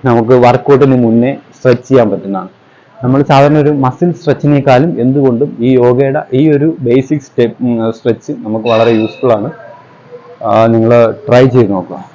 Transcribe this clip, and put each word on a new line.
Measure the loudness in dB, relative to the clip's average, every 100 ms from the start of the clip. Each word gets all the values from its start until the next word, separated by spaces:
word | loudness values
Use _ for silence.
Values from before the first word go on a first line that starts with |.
നമുക്ക് | 0 -2 2
വർക്കൗട്ടിന് | 2 4 2 2 2 4 2
മുന്നേ | 2 0 0 -4 -14 -4
സ്ട്രെച്ച് | 0 0 2
ചെയ്യാൻ | 2 2
പറ്റുന്നതാണ്. | -2 -6 -10 -10 _ _ _ _ -8
നമ്മൾ | -2 -2
സാധാരണ | 2 2 4 2
ഒരു | 0
മസിൽ | 0 -4 -2 -4
സ്ട്രെച്ചിനേക്കാളും | -4 -4 -2 0 0 2 2 2 -2
എന്തുകൊണ്ടും | -2 0 0 0 -4 -2
ഈ | 0
യോഗയുടെ | 2 2 2 0 -2 -4
ഈ | 0 2
ഒരു | 2 0 -2
ബേസിക് | -2 -2 0 -6
സ്റ്റെപ്പ്, | -6 -4 -4 -2
ഉം, | -4 -2 -4
സ്ട്രെച്ച് | -4 -4 -6 -6
നമുക്ക് | -12 -8 -6 -2
വളരെ | 0 2
യൂസ്ഫുൾ | 0 -2 -4 -2
ആണ്. | -2 -4 -12 -20 -20 -20 -20 -20 -20 -20 -12
ആ, | -2 0 2
നിങ്ങൾ | 2 2 2 2 -2 0
ട്രൈ | 2 4
ചെയ്ത് | 2 0
നോക്കുക. | -2 -8 -14 -18